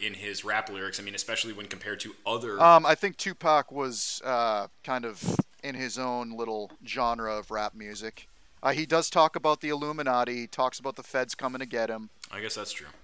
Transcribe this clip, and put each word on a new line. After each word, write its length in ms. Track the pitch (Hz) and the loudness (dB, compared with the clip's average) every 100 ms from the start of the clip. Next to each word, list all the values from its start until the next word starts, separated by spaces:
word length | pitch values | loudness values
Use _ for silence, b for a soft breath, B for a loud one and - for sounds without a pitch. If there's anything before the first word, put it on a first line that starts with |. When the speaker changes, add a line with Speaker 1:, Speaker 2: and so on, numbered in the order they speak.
Speaker 1:
in 120 | 107 | -8
his 320 | 98 104 95 101 | -6 -8 -6 -2
rap 240 | 107 107 | -2 -2
lyrics? 300 | 98 95 95 | -6 -6 -6
I 40 | |
mean, 120 | 101 98 | -6 -6
especially 360 | - 110 117 | -4 -2 -2
when 140 | 104 101 | -6 -10
compared 320 | 95 104 101 | -10 -8 -8
to 160 | 104 - - | -8 -8 -4
other 360 | 117 120 101 | -2 -2 6
Speaker 2:
Um, 240 | 170 170 156 | 10 10 8
I 100 | 156 | 4
think 220 | 202 - | 2 -4
Tupac 540 | 190 180 170 151 135 | -6 -2 4 4 2
was, 480 | 139 131 113 - - | -4 -4 -4 -4 -4
uh, 440 | 127 123 117 107 98 - - | -2 0 2 0 -4 -10 -6
kind 180 | 131 120 | -4 -4
of 320 | 104 - - - - | -6 -2 0 -2 -8
in 120 | 143 127 | -10 -6
his 220 | 131 123 | -6 -4
own 320 | 127 123 120 | -4 -4 -6
little 400 | 113 113 110 104 - 127 | -6 -4 -4 -8 -12 -8
genre 480 | 127 120 117 110 107 | 0 0 0 -2 -4
of 160 | 101 | -4
rap 240 | 107 107 110 | -4 -4 -6
music. 520 | 104 104 110 - - - - - | -12 -10 -10 -12 -18 -20 -20 -2
Uh, 100 | 131 | 0
he 140 | 139 156 | 0 2
does 240 | 160 160 | 2 4
talk 260 | 175 160 165 | 6 6 6
about 240 | 156 151 | 2 2
the 80 | 151 | 0
Illuminati, 680 | 147 147 156 139 123 123 120 | -2 -2 -2 2 2 2 -2
he 60 | 117 | -6
talks 320 | - 127 - | 0 0 0
about 160 | 143 127 | -8 -8
the 80 | |
feds 320 | 127 135 123 - | -4 -2 -2 -2
coming 240 | 135 127 | -4 -4
to 60 | 131 | -4
get 240 | 117 113 | -2 -2
him. 200 | 110 110 - - | -2 -8 -16 -12
Speaker 1:
I 80 | 101 | -8
guess 160 | 107 107 | -6 -6
that's 160 | 104 | -6
true. 160 | - 73 73 | -10 -12 -18